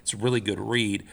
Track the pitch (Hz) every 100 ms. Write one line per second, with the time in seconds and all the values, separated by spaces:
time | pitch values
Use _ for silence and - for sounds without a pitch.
0 | - 107 123 123 101 95 107 120 104 98
1 | -